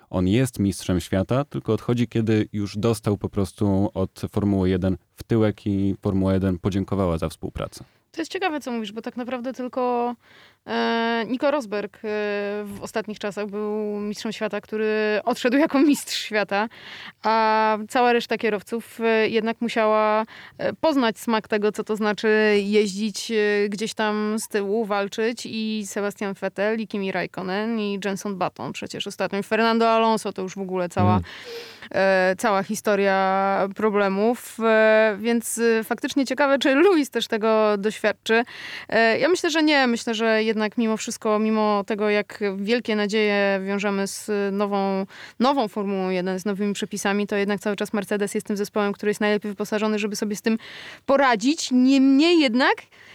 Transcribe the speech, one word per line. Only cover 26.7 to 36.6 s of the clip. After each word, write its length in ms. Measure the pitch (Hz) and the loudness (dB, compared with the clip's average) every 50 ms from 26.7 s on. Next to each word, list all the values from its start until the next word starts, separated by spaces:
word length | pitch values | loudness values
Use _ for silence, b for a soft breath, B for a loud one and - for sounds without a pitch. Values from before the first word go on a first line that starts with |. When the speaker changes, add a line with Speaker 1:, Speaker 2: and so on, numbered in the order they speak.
| 226 226 | 0 -2
Speaker 2:
i 80 | 220 - | -4 -6
Kimi 240 | - 202 196 190 | -4 -4 -4 -2
Raikkonen, 680 | 185 180 170 170 - - 185 185 185 202 214 226 233 220 | -2 -4 -4 -4 -6 -8 -6 -4 -4 -4 -2 -2 -4 -2
i 200 | 208 202 202 196 190 | -2 -4 -4 -4 -4
Jenson 300 | 208 196 180 - 208 196 | -4 -6 -4 -6 -8 -4
Button 380 | 180 180 156 - - 113 143 - | -4 -4 -4 -4 -6 -10 -10 -8
przecież 340 | - - - - - - 202 | -10 -12 -10 -10 -10 -10 -10
ostatnio, 320 | - - 196 180 - 196 | -6 -6 -4 -4 -4 -6
i 40 | 196 | -4
Fernando 460 | - 220 214 226 226 226 233 233 226 | -2 0 0 2 2 2 2 2 4
Alonso, 440 | 226 226 226 226 226 214 - 208 - | 4 4 2 2 0 0 -2 -6 -8
to 80 | - | -6
już 140 | 185 185 - | -8 -8 -8
w 60 | 196 | -8
ogóle 280 | 196 180 185 185 180 175 | -8 -6 -4 -4 -4 -2
cała, 220 | - 190 180 - | 0 2 4 4
Speaker 3:
Mm. 120 | - 92 85 B B B B B B B B B B B B B | 4 2 0 B B B B B B B B B B B B B
Speaker 2:
e, 440 | - - 190 190 190 185 185 185 190 - | 0 2 4 4 4 4 4 2 2 2
cała 260 | - 226 196 190 196 | 0 0 0 0 0
historia 1040 | - 220 - - 220 208 196 196 196 190 190 190 190 190 196 196 196 196 190 185 196 196 | -2 -6 -2 0 0 2 2 4 2 2 2 2 2 2 2 2 2 2 0 0 -2 -2
problemów, 840 | - 208 220 202 208 202 196 190 196 208 233 247 - - - - - 220 | -2 -2 0 2 2 2 2 2 2 2 2 0 -2 -6 -12 -8 -2 2
e, 540 | 226 220 220 220 220 220 220 220 220 208 196 | 4 4 6 6 6 6 6 6 4 2 0
więc, 380 | 214 233 233 233 - - - 220 | -2 0 0 0 -2 -4 -4 0
e, 260 | 233 233 226 220 214 | 2 2 2 2 0
faktycznie 420 | - 240 - - 269 - 285 262 | -2 -4 -4 -4 -2 0 0 0
ciekawe, 340 | - 262 - 294 269 277 | 0 0 0 4 4 4
czy 160 | 262 | 4